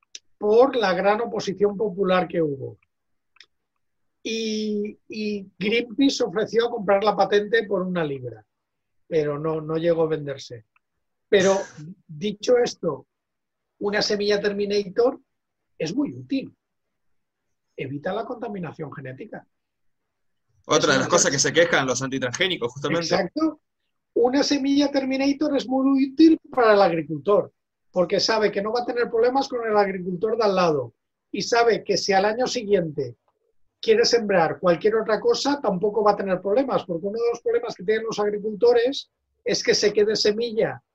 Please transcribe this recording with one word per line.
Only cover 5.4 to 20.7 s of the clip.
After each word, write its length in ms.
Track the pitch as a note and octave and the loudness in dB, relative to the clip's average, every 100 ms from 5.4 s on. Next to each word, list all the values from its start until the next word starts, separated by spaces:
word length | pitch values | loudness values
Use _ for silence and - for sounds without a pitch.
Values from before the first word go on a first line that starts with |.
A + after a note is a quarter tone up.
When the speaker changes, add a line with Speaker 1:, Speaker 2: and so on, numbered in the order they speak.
| F#3+ - | -10 -6
Speaker 1:
Greenpeace 640 | G3+ A#3 A#3+ A3 C#4 - | -2 -2 -2 0 0 2
ofreció 440 | A3+ F3+ - A3 A#3 | -2 -2 -2 0 0
comprar 340 | A#3 G3 G3 | 0 2 2
la 120 | G#3 G3 | 4 2
patente 480 | - G#3 G#3 A3+ | 2 2 2 0
por 180 | G3+ G3 | 0 -2
una 220 | F#3 F3 | -2 -2
libra, 400 | D3+ C3+ B2 A2 _ _ _ _ _ _ - | -4 -6 -10 -14 _ _ _ _ _ _ -4
pero 320 | E3 D3 D3 | -2 0 -2
no, 220 | D#3+ D#3+ | -4 -4
no 160 | D#3 D#3+ | -4 -2
llegó 260 | E3+ E3 | 0 2
a 60 | D#3+ | 0
venderse. 580 | D#3 C#3+ C3 - A#2+ _ _ _ _ _ _ - | -2 -6 -10 -12 -18 _ _ _ _ _ _ 2
Pero, 300 | G3 F#3+ G3 - - D#3 - - | 4 4 2 -2 -14 -18 -18 -18
dicho 500 | D3+ G#3 G#3 - A#3+ | -8 -6 -4 2 4
esto, 480 | A#3 - E3+ C#3 - _ _ _ _ _ _ - | 2 -2 -6 -6 -10 _ _ _ _ _ _ -6
una 220 | G3+ G3+ | -2 -2
semilla 380 | G3+ G3+ G3+ G3+ | 0 0 0 0
Terminator 800 | G#3 G3+ G3+ G3+ G3 A#3 B3 - _ _ _ _ _ - | 0 -2 -2 -2 -2 2 2 0 _ _ _ _ _ -8
es 160 | - | -6
muy 180 | B3+ B3 | -4 -4
útil. 400 | B2 - C4+ - _ _ _ _ _ _ _ _ _ _ _ _ - | -6 -6 -6 -6 _ _ _ _ _ _ _ _ _ _ _ _ -12
Evita 360 | C3 C#3+ F3+ | -10 -8 -6
la 120 | G#3 | -6
contaminación 680 | A3+ A#3 A#3 G3+ D3+ - D3 | -8 -10 -10 -10 -10 -10 -14
genética. 540 | - C3 B2+ G#3+ - - _ _ _ _ _ _ _ _ _ _ _ | -12 -14 -14 -16 -18 -20 _ _ _ _ _ _ _ _ _ _ _
Speaker 2:
Otra 260 | - | 0